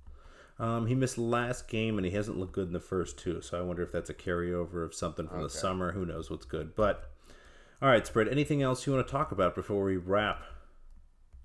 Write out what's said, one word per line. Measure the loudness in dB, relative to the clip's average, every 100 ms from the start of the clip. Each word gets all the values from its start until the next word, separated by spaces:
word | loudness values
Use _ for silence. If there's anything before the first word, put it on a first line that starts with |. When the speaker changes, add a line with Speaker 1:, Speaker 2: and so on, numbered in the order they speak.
| -20 -20 -20 -20 -20 -4
Speaker 1:
Um, | -2 0 2
he | 2
missed | 2 0
last | 0 2 0 -4 -4
game, | -2 0 2
and | 2
he |
hasn't | 0 -2 -2
looked | -4
good | -2 -2
in |
the | -2
first | -2 -2 -2 -4
two. | -4 -4
So | -4 -4
I |
wonder | -2 -2
if | -2
that's | -4 -4
a |
carryover | -8 -2 0 0 -2 -2 -4 -6
of |
something | -4 -6 -4 -6
from | -4
the | -6
Speaker 2:
Okay. | -2
Speaker 1:
summer. | -2 0 0
Who | -2 -4
knows | -4 -6
what's | -8 -6
good? | -6 -6 2
But, | 2 2 -4 -14 -20 -20 -20 -20 -20 0
all | 6
right, | 6 6
Spread, | 4 4
anything | 4 2 4
else | 4 2 2
you |
wanna | 2 2
talk | 0 -2
about | 4 2
before | 2 -2 2
we | 2 2
wrap? | 2 2 4 0 -6 -16 -18 -20 -20 -20 -20 _ -20 -20